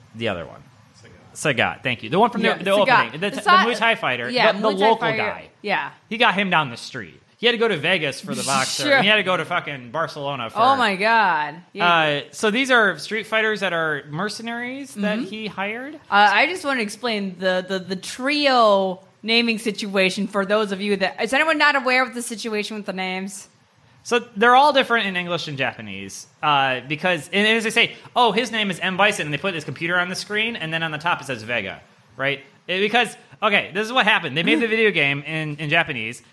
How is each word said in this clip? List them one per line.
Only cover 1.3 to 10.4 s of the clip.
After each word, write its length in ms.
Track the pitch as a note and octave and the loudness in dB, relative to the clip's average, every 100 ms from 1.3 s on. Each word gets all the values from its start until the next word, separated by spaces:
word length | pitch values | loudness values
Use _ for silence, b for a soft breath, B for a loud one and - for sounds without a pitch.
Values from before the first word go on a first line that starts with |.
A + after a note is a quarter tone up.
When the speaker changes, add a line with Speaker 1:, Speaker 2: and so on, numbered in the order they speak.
Speaker 1:
Sagat, 480 | - D#3 A#2 G2 - | -4 -2 2 0 0
thank 200 | C3 A#2+ | -4 -4
you. 60 | A2 | -2
The 100 | E3+ | 2
one 120 | A#3 | 2
from 120 | A3 | 2
the, 60 | - | -2
Speaker 2:
Yeah, 100 | E3 | 0
Speaker 1:
the 120 | F#3 | 0
Speaker 2:
Sagat. 340 | G3+ G3+ A3+ | 2 4 4
Speaker 1:
opening. 160 | A#2 D3 | 2 -4
The, 100 | G3+ | -6
Speaker 2:
The 60 | C4+ | -2
Speaker 1:
the 60 | |
Speaker 2:
Sa- 220 | - F#4 | 4 4
Speaker 1:
Muay 120 | A#3 B3 | 4 2
Thai 180 | A3+ | 0
fighter, 360 | A3 D3 B2 A#2+ | 0 0 -2 -2
Speaker 2:
Yeah, 220 | A#3+ A3 | 2 2
Speaker 1:
the, 60 | G3 | 4
the 100 | G#3+ | 0
Speaker 2:
Muay 40 | |
Thai 140 | F#3+ G#3+ | 4 4
Speaker 1:
local 80 | A3+ | 4
Speaker 2:
fighter. 180 | A#3 A3 | 0 -2
Speaker 1:
guy. 300 | G#3 E3+ D#3 _ | -4 -6 -14 _
Speaker 2:
Yeah. 280 | G3+ D#3+ C#3 - - | -4 -2 -4 -12 -8
Speaker 1:
He 80 | A3 | 2
got 160 | A#3 | 2
him 140 | F#3+ F#3+ | 4 2
down 200 | E3+ C#3 | 2 0
the 60 | A#2 | -6
street. 420 | - B2+ F2 C2+ _ - | -12 -12 -14 -18 _ -2
He 60 | A3+ | 0
had 60 | |
to 60 | A#3 | 2
go 100 | A3+ | 0
to 80 | E3+ | 0
Vegas 460 | D#3 F#3 D3 - | 0 0 -2 -6
for 120 | F#3+ | -8
the 80 | C3+ | -6
Speaker 2:
<laughs> 120 | B2+ | 0
Speaker 1:
boxer, 300 | C#3 C3 - | 0 0 -2
Speaker 2:
Sure. 100 | D4 | 2
Speaker 1:
and 100 | C#4 | 4
he 60 | G3+ | 4
had 60 | G#3+ | 2
to 60 | |
go 140 | F#3 F3 | 2 -2
to 80 | |
fucking 460 | D3+ F3 D#3 C#3 A#2+ | -2 -4 -4 -12 -8
Barcelona 580 | D3 D#3+ D3+ C#3 C3+ | -6 -4 -4 -6 -6